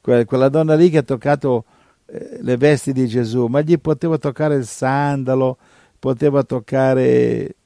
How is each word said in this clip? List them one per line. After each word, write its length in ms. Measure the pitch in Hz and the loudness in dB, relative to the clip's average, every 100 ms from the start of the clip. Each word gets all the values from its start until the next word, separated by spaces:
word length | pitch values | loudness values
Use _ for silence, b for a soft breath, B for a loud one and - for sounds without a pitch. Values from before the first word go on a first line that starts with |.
Que-, 240 | - 123 | 2 0
quella 240 | 113 131 135 | 2 0 2
donna 240 | 147 160 | 2 2
lì 140 | 156 175 | 4 4
che 100 | 156 | 4
ha 40 | |
toccato, 600 | 127 131 143 143 139 120 - b b b | -2 -4 -2 0 0 -2 -4 b b b
eh, 340 | - - 277 262 | -18 -16 -14 -10
le 160 | 120 123 | -4 2
vesti 340 | 147 139 - | 2 2 -2
di 140 | 131 127 | -2 -2
Gesù, 380 | 120 113 123 117 | -2 -2 -2 0
ma 140 | 139 | 0
gli 160 | 151 165 | 2 0
poteva 400 | 156 151 165 156 | 0 -2 -2 -2
toccare 380 | 147 131 151 | -4 -2 -2
il 100 | 143 | -2
sandalo, 920 | 113 - 131 139 143 139 127 131 131 127 b b b b | -4 -6 -2 0 -2 -2 -2 0 0 -4 b b b b
poteva 440 | 131 123 147 139 | -6 0 0 0
toccare 1120 | 127 127 107 135 131 131 127 123 120 117 - - | -2 -6 -4 0 2 2 2 2 2 -2 -6 -12